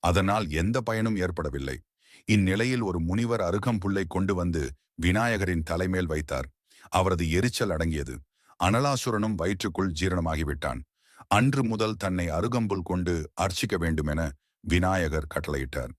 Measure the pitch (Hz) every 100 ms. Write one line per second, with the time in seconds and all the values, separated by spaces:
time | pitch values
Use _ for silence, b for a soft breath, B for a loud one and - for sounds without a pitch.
0 | 87 87 98 104 90 78 92 127 113 110
1 | 110 104 90 85 78 69 67 64 _ _
2 | B B - 107 95 98 123 127 104 85
3 | 82 98 117 117 87 101 110 110 98 98
4 | 90 95 95 90 87 82 67 67 _ -
5 | 85 82 120 107 95 85 80 85 95 95
6 | 85 78 76 67 65 _ _ B B 90
7 | 95 90 82 85 120 - 110 80 82 78
8 | 65 65 - b b b 87 113 143 135
9 | - 107 107 101 85 98 104 80 95 78
10 | 92 90 82 78 76 71 71 64 - B
11 | B B B 101 139 139 117 110 110 110
12 | 98 92 85 80 110 123 110 95 85 90
13 | 90 85 76 - 95 87 98 92 82 78
14 | 76 76 78 71 _ _ 90 90 92 95
15 | 82 78 76 - 73 71 65 69 62